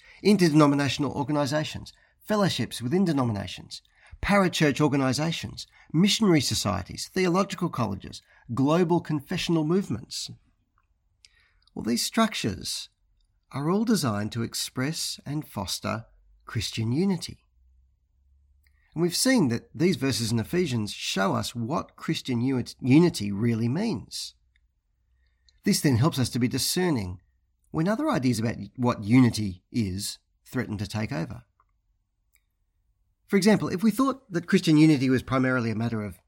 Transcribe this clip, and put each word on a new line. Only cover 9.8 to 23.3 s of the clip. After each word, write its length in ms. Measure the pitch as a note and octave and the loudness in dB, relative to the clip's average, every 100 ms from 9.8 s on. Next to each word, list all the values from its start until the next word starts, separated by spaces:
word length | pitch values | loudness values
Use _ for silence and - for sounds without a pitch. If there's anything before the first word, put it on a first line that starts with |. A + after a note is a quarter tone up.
| G3 A#2 - - - A#2 _ _ _ _ _ _ _ _ _ _ _ _ _ | -2 -6 -8 -10 -12 -14 _ _ _ _ _ _ _ _ _ _ _ _ _
Well, 100 | - | -10
these 200 | A3 A#3 | -4 -2
structures 840 | - - A3 - A2 F2 - - - _ _ _ _ _ _ | -2 0 -2 -2 -6 -6 -8 -10 -12 _ _ _ _ _ _
are 200 | C3 D3 | -6 -2
all 140 | G3+ | 0
designed 480 | A3+ G3+ C3+ G#2 G#2 | 2 2 2 -2 -4
to 100 | A#2 | -4
express 800 | A2+ - - - C3+ E3 - - - | -6 -6 -8 -4 -4 -4 -8 -10 -8
and 200 | D3 C#3+ | -8 -8
foster 600 | - F#2 - G#2 G#2+ - _ _ _ - | -8 -6 -6 -6 -6 -8 _ _ _ -10
Christian 460 | A#2+ - - A2+ | -6 -6 -4 -2
unity. 460 | C3+ G3 F3 - - _ _ _ _ _ _ _ _ _ _ _ _ _ _ _ | 0 0 -2 -6 -14 _ _ _ _ _ _ _ _ _ _ _ _ _ _ _
And 60 | D3+ | -2
we've 160 | F3 E3+ | 0 2
seen 320 | B3+ B3+ C3+ | 2 4 4
that 220 | A#2 - | 0 -6
these 220 | A#2 F3 C3+ | 0 0 2
verses 360 | C3+ G#2 A2+ | 0 0 0
in 60 | A#2 | 0
Ephesians 540 | G#2 F3+ F3 A#2+ G#2 | 0 -2 -2 -2 -4
show 420 | - - F#3+ F#3+ | -6 -6 -2 0
us 200 | A#2+ A2+ | -2 -4
what 420 | A#2+ A2+ B2+ - - | -6 -4 -4 -6 -8
Christian 460 | - D#3+ - A#2+ | -6 -6 -4 -2
uni-, 220 | B2+ B2+ A2+ - | 0 -2 -4 -4
unity 540 | B2+ C#3+ F3 E3+ G2+ | 4 6 6 2 -4